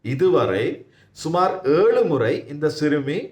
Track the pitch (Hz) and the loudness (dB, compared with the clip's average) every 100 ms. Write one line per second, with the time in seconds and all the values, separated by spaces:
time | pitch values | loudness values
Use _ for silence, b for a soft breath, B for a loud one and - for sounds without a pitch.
0 | 110 131 185 147 98 95 120 - - b | -8 0 2 2 2 0 -2 -6 -14 b
1 | b - 160 175 185 190 135 156 220 247 | b -12 -4 0 0 0 2 4 4 4
2 | 196 135 113 175 - 147 151 - 147 143 | 2 2 0 -2 -6 -4 -4 0 0 0
3 | 135 175 381 | -2 -6 -8